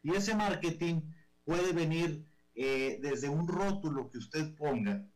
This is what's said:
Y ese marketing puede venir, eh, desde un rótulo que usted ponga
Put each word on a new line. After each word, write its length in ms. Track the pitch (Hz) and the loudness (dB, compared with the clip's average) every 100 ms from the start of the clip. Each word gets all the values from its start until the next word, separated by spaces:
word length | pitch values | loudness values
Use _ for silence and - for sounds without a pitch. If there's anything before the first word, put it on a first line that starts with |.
Y 140 | 147 190 | 0 0
ese 180 | 202 | 2
marketing 680 | 214 208 170 170 165 170 165 - - - _ | 2 2 0 -2 -2 0 0 -2 -12 -20 _
puede 280 | - 170 180 | -2 0 2
venir, 540 | 170 160 165 170 - - _ _ - | 2 2 2 0 -2 -10 _ _ -4
eh, 420 | 131 135 135 - | 0 2 0 -2
desde 300 | 143 127 139 | -2 -2 0
un 180 | 151 175 | 0 0
rótulo 640 | 180 196 - 160 139 117 | 2 2 0 0 -2 -4
que 80 | 127 | -8
usted 380 | - 156 156 - | -6 -4 -4 -4
ponga 500 | 147 123 101 101 101 | -2 0 0 -2 -4